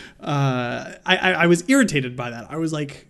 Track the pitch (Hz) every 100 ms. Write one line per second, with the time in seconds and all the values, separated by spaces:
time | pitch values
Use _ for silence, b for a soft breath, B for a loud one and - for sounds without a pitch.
0 | B B - 143 139 127 123 123 135 -
1 | - 185 185 160 170 170 214 277 226 143
2 | 127 127 120 117 104 156 160 151 143 -